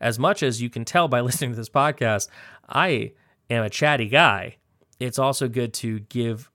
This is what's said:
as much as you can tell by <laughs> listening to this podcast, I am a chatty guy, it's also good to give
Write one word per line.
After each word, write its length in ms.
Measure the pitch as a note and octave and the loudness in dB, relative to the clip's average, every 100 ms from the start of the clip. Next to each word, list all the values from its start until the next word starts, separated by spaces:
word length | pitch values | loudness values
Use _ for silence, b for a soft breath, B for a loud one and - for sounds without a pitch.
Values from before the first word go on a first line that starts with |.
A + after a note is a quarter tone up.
as 180 | A#2+ A2+ | -4 0
much 240 | D#3+ G3+ | 0 2
as 180 | C#3 A#2 | 0 -2
you 80 | A#2+ | -6
can 140 | A#2 | -6
tell 240 | A2+ F3 D#3+ | -2 0 2
by 140 | B2 | 0
<laughs> 0 | |
listening 300 | B2 - B2+ | 0 -2 -4
to 40 | A#2 | -6
this 140 | A2 | -2
podcast, 580 | C#3 D3 D3 A#2 G#2 - B B B - | 0 0 0 0 0 -2 B B B -4
I 460 | - F#3+ B2 - b b b - | 0 0 0 -4 b b b -4
am 140 | A#2 | -2
a 60 | G#2+ | -2
chatty 400 | - D3 C#3 G#2+ | 0 2 2 4
guy, 480 | C3+ D#3+ G2 - - _ _ _ _ | 6 6 4 -4 -16 _ _ _ _
it's 180 | B2 C3+ | -6 0
also 300 | C3+ C3+ C3 | 0 0 -2
good 260 | A#2+ A#2 - | -2 -4 -4
to 240 | A#2 A2 | -6 -6
give 500 | G#2+ A#2+ A#2 A2+ - | -6 -4 -4 -4 -10